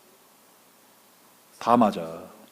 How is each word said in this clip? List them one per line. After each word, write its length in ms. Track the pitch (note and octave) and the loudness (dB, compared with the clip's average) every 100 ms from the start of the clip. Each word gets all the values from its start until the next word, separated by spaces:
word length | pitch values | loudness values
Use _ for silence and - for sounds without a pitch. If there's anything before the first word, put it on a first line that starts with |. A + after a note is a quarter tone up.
| _ - _ _ _ _ _ _ _ _ _ _ _ _ _ - | _ -20 _ _ _ _ _ _ _ _ _ _ _ _ _ -8
다 180 | - A#2+ | 2 4
맞아. 540 | G#2+ F#2+ E2 E2 F2+ - - | 4 0 -10 -14 -18 -20 -14